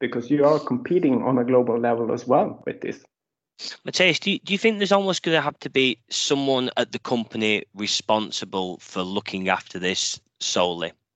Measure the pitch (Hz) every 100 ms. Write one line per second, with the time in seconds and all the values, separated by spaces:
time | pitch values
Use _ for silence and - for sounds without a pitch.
0 | 123 123 117 147 143 151 147 123 - 175
1 | 165 123 - 131 120 127 120 117 120 117
2 | 117 117 - 139 208 - - - - -
3 | _ _ _ _ _ - - - - -
4 | 180 151 - 196 - 196 226 208 196 196
5 | 196 175 - 160 147 147 - 139 131 -
6 | - - - 139 139 131 127 - 120 120
7 | - 123 110 113 107 104 - 98 104 -
8 | - 110 104 - 101 95 92 90 - -
9 | 92 101 - 98 92 92 - 90 90 95
10 | - - _ - - - 90 85 82 -
11 | _